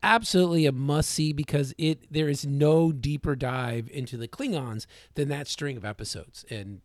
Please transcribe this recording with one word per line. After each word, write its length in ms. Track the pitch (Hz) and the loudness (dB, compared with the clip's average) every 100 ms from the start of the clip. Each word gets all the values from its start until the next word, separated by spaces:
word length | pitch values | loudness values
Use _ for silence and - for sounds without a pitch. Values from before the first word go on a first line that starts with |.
absolutely 640 | 196 226 226 185 180 170 147 | 2 4 4 4 4 6 4
a 60 | |
must-see 600 | 127 139 151 156 - 156 | 2 2 2 0 0 0
because 420 | 147 143 143 135 147 | 0 0 0 -2 -2
it, 340 | 160 156 _ | -2 -2 _
there 160 | 151 151 | -2 0
is 180 | 143 147 | 0 -2
no 460 | 139 151 160 165 | 4 6 6 4
deeper 440 | 143 143 147 156 135 | 2 -2 -2 -2 -2
dive 540 | 127 127 120 117 113 | -2 -2 -2 -4 -6
into 260 | 147 123 120 | -8 -8 -8
the 100 | 117 | -10
Klingons 580 | - 285 165 123 110 - - - - | -6 -4 -2 -4 -8 -10 -18 -12 -4
than 140 | 143 | -2
that 180 | 143 143 | -4 -6
string 300 | - 143 123 | -6 -6 -6
of 80 | 101 | -8
episodes. 600 | 107 - 95 80 - - | -8 -10 -10 -12 -20 -12
And 320 | 110 98 98 | -10 -10 -14